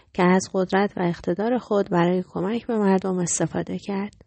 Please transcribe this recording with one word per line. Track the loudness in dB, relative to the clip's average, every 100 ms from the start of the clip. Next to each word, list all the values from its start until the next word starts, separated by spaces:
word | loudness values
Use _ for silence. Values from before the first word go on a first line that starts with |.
| _
که | 2
از | 4 4 2
قدرت | -2 0 0 0 0
و |
اقتدار | -2 -2 -4 -2 0 -2
خود | 0 0 2
برای | 2 2 2
کمک | -2 -4 -4 -4 -2
به | 0
مردم | 2 2 0 -2
استفاده | -2 -2 -2 -4 -6 -8
کرد. | -6 -6 -6 -12